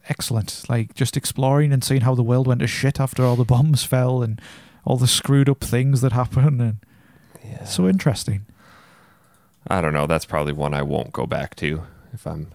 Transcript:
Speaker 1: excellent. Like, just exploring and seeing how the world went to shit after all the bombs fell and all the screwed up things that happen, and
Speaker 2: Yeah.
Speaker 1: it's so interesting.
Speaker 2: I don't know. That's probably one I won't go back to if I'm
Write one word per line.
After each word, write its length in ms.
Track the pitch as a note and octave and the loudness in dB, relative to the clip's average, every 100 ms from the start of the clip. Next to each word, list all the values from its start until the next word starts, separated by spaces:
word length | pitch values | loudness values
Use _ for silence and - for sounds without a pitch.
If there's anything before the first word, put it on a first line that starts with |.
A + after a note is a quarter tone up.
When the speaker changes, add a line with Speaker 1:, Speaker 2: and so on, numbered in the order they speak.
| - | -8
Speaker 1:
excellent. 540 | C#3+ - A2+ G2 - - | -8 -4 -4 -4 -10 -4
Like, 240 | A#2+ A2 | -2 -2
just 200 | - C3 | -4 -4
exploring 580 | - - - C3 C#3 D3 | -2 -6 -2 0 2 2
and 100 | C3+ | 2
seeing 160 | - C3+ | 0 2
how 140 | A#2+ | 2
the 80 | B2+ | 2
world 240 | A#2 B2+ C3 | 2 2 2
went 140 | B2+ | 0
to 60 | B2 | 0
shit 320 | - C3+ - | 0 -2 0
after 240 | C3+ - | -2 0
all 140 | B2+ B2 | 2 2
the 80 | |
bombs 400 | A#2+ B2 D3+ C#3 | 4 4 4 2
fell 380 | - B2+ B2+ B2+ | 2 0 2 0
and 180 | A#2 A2 - - - - - | -2 -6 -12 -20 -20 -12 -2
all 100 | B2+ | 0
the 100 | B2+ | 2
screwed 440 | - - C#3 C#3 | 0 2 4 4
up 100 | C3+ | 2
things 380 | - A#2+ C3+ C3+ | 0 0 2 2
that 120 | C3 | 2
happen, 460 | A2+ B2 C3 C#3+ C3 | 0 0 2 2 2
and 140 | A#2 A2 _ - _ _ _ - | -2 -2 _ -20 _ _ _ -20
Speaker 2:
Yeah. 140 | G#2+ - | -18 -16
Speaker 1:
it's 140 | - | -8
so 120 | - F#3 | 0 2
interesting. 600 | F#3+ D3+ G#2 - G2+ - - - - - - _ _ _ _ _ _ - | 4 2 0 -4 -6 -6 -20 -20 -20 -20 -20 _ _ _ _ _ _ -4
Speaker 2:
I 140 | F#2+ | -2
don't 100 | D#2 | 0
know. 140 | D2+ D2 | 0 0
That's 180 | E2 | -2
probably 300 | - D#2 D2 | -2 -4 -2
one 180 | D2 D2 | -2 -2
I 80 | C#2+ | -2
won't 320 | C#2+ C#2 - | -2 -4 -4
go 140 | - - | -6 -4
back 280 | - C2+ - | -4 -6 -6
to 260 | D2 D#2+ E2 - - | -6 -4 -8 -20 -20
if 120 | A2+ E2 | -14 -12
I'm 200 | D#2+ D#2 | -10 -12